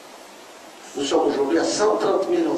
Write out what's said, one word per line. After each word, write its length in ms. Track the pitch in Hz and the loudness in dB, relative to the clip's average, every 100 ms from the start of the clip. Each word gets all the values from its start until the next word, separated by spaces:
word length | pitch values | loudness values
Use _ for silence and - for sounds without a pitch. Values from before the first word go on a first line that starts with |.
| - - - - - - - - - 135 | -18 -20 -20 -20 -20 -18 -20 -18 -12 -4
Nous 60 | |
sommes 240 | 139 165 143 | 2 4 4
aujourd'hui 320 | 135 143 165 | 2 2 2
à 40 | |
cent 320 | 160 - 214 - | 2 2 2 2
trente 300 | 208 185 - | 2 2 2
mille 180 | 175 165 | 2 2